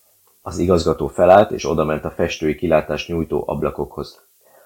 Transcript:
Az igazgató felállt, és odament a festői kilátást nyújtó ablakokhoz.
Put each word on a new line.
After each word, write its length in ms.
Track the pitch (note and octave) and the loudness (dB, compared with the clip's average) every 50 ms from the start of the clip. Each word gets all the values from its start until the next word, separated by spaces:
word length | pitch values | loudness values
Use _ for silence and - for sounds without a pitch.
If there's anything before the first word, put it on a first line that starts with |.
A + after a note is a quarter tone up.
| _ _ _ _ _ _ _ _ | _ _ _ _ _ _ _ _
Az 160 | - - - | -14 -10 -6
igazgató 500 | - E2+ F2+ F#2 E2 E2 F2 D#2 - D2+ | -2 2 2 2 4 2 0 -2 -2 -2
felállt, 440 | C#2 - - F2+ F2 F#2 G2+ G#2+ - | -4 0 4 6 8 8 8 6 4
és 180 | D2+ - - C#2 | -2 -6 -4 -2
odament 360 | D#2 D#2 D#2 D2+ D2+ D2 - | -2 0 0 -2 -2 -4 -6
a 60 | D#2+ | -8
festői 440 | - - F2 E2+ - - D#2+ D2+ D2 | -6 -4 -4 -4 -4 -4 -4 -4 -4
kilátást 520 | - - E2+ D#2+ D#2 D2+ - D2+ C#2+ - | -2 -2 0 0 0 0 -2 -6 -8 -8
nyújtó 360 | - E2+ E2 D#2+ - D#2 D2 - | -6 -6 -6 -4 -4 -4 -6 -4
ablakokhoz. 720 | - D2 D2 D2+ C#2+ C#2 - D2 - - - C#2 - - _ _ _ _ _ _ _ _ _ _ | -6 -6 -4 -6 -6 -6 -6 -10 -10 -10 -12 -14 -14 -16 _ _ _ _ _ _ _ _ _ _